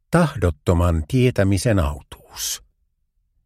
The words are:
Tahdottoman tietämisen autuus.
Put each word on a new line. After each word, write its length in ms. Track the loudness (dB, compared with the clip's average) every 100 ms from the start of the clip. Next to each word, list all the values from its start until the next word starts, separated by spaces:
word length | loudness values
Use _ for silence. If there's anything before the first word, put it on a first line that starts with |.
| _
Tahdottoman 920 | 0 0 0 -2 -2 0 2 2 0 -2
tietämisen 720 | 0 2 2 0 0 0 0
autuus. 840 | 0 -4 -14 -20 -20 -12 -10 -10 _ _ _ _ _ _ _ _